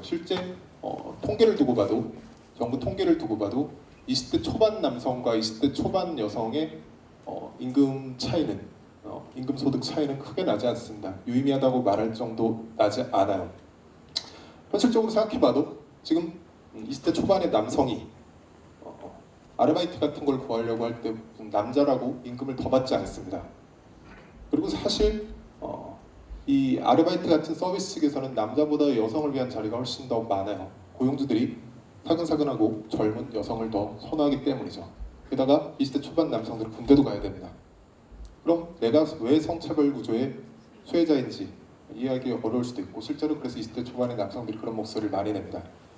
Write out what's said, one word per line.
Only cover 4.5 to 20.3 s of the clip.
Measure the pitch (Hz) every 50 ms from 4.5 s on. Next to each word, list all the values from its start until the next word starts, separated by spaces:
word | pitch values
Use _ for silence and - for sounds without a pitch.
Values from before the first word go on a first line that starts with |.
| - - 220 214 220 175
남성과 | 160 127 123 123 - 135 123 123 123 120 113
이십 | - 107 - - -
대 | 143 139
초반 | - - - - - 185 175 175 160 127
여성의, | 104 104 104 123 110 113 131 151 160 156 - - - - - - - - - - -
어, | 104 95 - - - - -
임금 | 127 127 123 143 139 135 135 135 131 131 127 -
차이는, | 123 120 156 165 139 - 95 92 - - - - - - - - -
어, | 104 98 - - - -
임금 | 127 131 135 139
소득 | 135 - 139 131 123
차이는 | - - - 156 147 143 135 135
크게 | - - - 190
나지 | 185 143 107 - 127
않습니다. | 120 113 - - - 107 - 98 95 95 - - 120
유의미하다고 | 120 131 139 143 135 135 131 131 127 123
말할 | 117 101 101 107 113 113
정도 | 113 127 123 113 113 117 113 113 113 - - - -
나지 | - 104 101 - 127 120 -
않아요. | - 101 101 101 98 92 - 87 - - - - - - - - - - - - - - - - - - - - - - - -
현실적으로 | - - - 233 220 226 220 220
생각해봐도 | - 214 220 - - - - 127 123 139 - - - - - - - -
지금, | - - 160 170 170 - - - - - - - - - -
음, | 113 110 113
이십 | 139 - -
대 | 170
초반의 | - - - - 190 190 175 156
남성이, | - 107 107 - - 147 135 123 104 - - - - - - - - - - - - - - - - -
어, | - - - - - - - - - - - - - - -
아르바이트 | - 123 147 165 180 175 - - -
같은 | 151 143 - - 147
걸 | 139